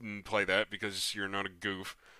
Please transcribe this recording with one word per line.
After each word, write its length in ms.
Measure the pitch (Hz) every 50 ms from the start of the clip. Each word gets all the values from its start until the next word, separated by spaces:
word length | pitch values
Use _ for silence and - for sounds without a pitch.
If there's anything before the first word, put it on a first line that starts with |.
| 117
mm, 220 | 107 104 101 95
play 200 | - - 104 101
that 260 | 92 92 98 107 -
because 440 | 104 98 107 104 98 95 95 - -
you're 140 | 107 101 98
not 180 | 98 98 98
a 20 | 98
goof, 480 | 92 87 - 104 98 92 92 - - - - - -